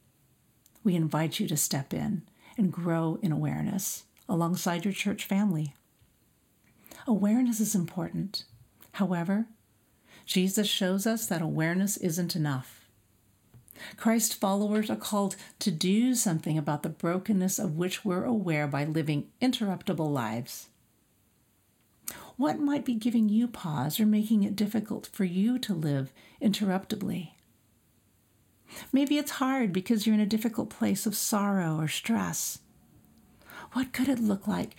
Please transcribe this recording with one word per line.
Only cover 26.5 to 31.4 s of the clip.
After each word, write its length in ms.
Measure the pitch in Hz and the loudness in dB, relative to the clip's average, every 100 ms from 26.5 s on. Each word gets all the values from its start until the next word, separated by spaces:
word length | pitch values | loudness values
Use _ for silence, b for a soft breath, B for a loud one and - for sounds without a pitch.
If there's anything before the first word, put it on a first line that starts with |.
| - 202 185 - - - 175 160 - _ _ _ _ _ _ _ _ _ _ _ _ - B B | 2 0 0 -2 -4 -4 -4 -8 -14 _ _ _ _ _ _ _ _ _ _ _ _ -20 B B
Maybe 260 | 262 285 294 | 2 4 2
it's 140 | 294 | 0
hard 420 | - 262 269 220 | -2 0 2 2
because 320 | 175 - 226 220 | 0 2 2 4
you're 80 | |
in 60 | 214 | 4
a 60 | 208 | 4
difficult 440 | 214 233 226 220 | 2 0 -2 -4
place 340 | - 214 190 | -2 0 0
of 100 | 220 | 0
sorrow 640 | 208 - 208 | -2 0 0